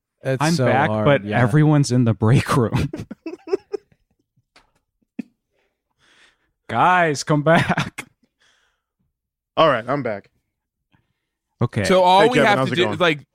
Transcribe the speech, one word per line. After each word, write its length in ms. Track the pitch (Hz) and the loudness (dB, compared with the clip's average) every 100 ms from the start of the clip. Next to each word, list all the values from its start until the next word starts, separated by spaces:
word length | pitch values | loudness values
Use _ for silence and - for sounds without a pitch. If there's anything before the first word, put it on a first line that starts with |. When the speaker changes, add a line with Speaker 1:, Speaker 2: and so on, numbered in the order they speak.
| _ _ | _ _
Speaker 1:
It's 200 | 131 131 | -6 -2
Speaker 2:
I'm 120 | 151 | -2
Speaker 1:
so 100 | 165 123 | 0 0
Speaker 2:
back, 220 | 127 156 | 0 0
Speaker 1:
hard, 160 | 107 | 0
Speaker 2:
but 200 | 123 139 | 0 0
Speaker 1:
yeah. 160 | 101 110 | -2 -2
Speaker 2:
everyone's 480 | 120 151 151 151 139 | 2 2 4 2 2
in 120 | 123 | 0
the 100 | 113 | 0
break 420 | 104 110 131 - 143 | 0 2 2 2 0
room. 340 | 110 - - - | 0 -2 -4 -6
<laughs> 60 | - - 330 370 - 392 _ 403 _ _ _ _ _ _ _ _ _ _ _ _ _ - - _ _ _ _ _ _ _ _ _ _ _ _ _ - | -14 -16 -16 -16 -8 -8 _ -16 _ _ _ _ _ _ _ _ _ _ _ _ _ -18 -18 _ _ _ _ _ _ _ _ _ _ _ _ _ -8
Guys, 540 | 113 160 180 170 139 | 0 2 2 0 -2
come 180 | - 147 | -2 0
back. 640 | 147 165 131 165 - - - _ _ _ _ _ _ _ _ _ _ _ _ _ _ - | 2 2 2 -4 -6 -12 -20 _ _ _ _ _ _ _ _ _ _ _ _ _ _ 0
Speaker 3:
All 120 | 160 | 0
right, 160 | 120 120 | 0 -4
I'm 160 | 143 | -6
back. 280 | 120 101 - _ _ _ _ _ _ _ _ _ _ _ _ _ | -6 -10 -14 _ _ _ _ _ _ _ _ _ _ _ _ _
Speaker 2:
Okay. 240 | 123 - | -4 -2
Speaker 4:
So 180 | 175 185 | 0 2
all 200 | 180 190 | 4 4
Speaker 3:
Hey, 60 | 226 | 4
Speaker 4:
we 60 | |
Speaker 3:
Kevin, 120 | 254 220 | 4 2
Speaker 4:
have 100 | 202 | 2
Speaker 3:
how's 100 | 135 | 0
Speaker 4:
to 40 | |
Speaker 3:
it 40 | - | -2
Speaker 4:
do, 80 | 107 | -2
Speaker 3:
going? 120 | 156 | 0
Speaker 4:
like, 280 | 170 151 - | -2 -2 -10